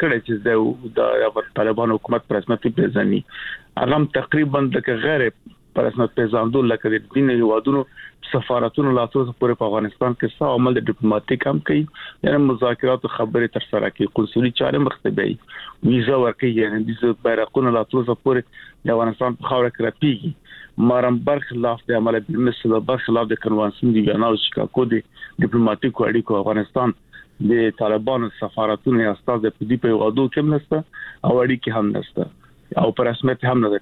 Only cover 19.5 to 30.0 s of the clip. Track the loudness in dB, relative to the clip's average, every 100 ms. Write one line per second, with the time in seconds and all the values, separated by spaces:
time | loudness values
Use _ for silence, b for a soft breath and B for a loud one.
19.5 | 0 0 -2 -6 0 0 0 -4 -10 B
20.5 | B B 0 2 4 2 0 0 -2 -2
21.5 | -4 -2 -2 -2 0 2 0 -2 0 0
22.5 | 0 0 0 0 -4 0 0 0 -2 -2
23.5 | 0 0 0 2 2 2 2 2 0 -2
24.5 | -4 -2 -2 0 -2 -4 B B -4 0
25.5 | 2 2 2 -2 -2 0 0 0 -2 0
26.5 | -2 -2 0 0 -2 _ B B -4 0
27.5 | 2 2 0 0 0 0 -2 -4 -6 -8
28.5 | -4 -2 -2 0 0 0 -2 -2 -2 -2
29.5 | -4 -4 0 2 2